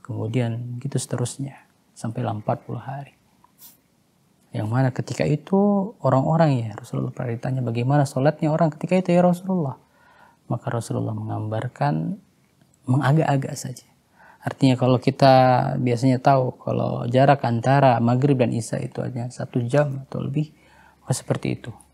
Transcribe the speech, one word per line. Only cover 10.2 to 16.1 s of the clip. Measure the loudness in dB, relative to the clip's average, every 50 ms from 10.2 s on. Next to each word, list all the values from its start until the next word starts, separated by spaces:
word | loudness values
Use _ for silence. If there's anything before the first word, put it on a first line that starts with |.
| _ _ _ _ _ -6
Maka | -6 -6 -6 -6
Rasulullah | -6 -6 -4 -4 -4 -4 -4 -4 -6
menggambarkan, | -6 -8 -8 -6 -6 -6 -6 -4 -6 -6 -6 -6 -4 -2 -2 0 -2 -4 -4 -6 -8 -12 _ _ _ _ _ _ _ _ _ _ _ _
mengagak-agak | -2 0 2 2 2 2 2 2 2 0 0 -2 -4 -8
saja. | -10 -12 -12 -14 -16 -20 _ _ _ _ _ _ _ -20 -20 -20 _ -12
Artinya | -12 -2 2 4 4 4
kalau | 4 4 4 2 4
kita | 2 0 2 6 6 8 8 8 8 6 4 4 2 0 -2 -2
biasanya | -2 -2 0 2 2 2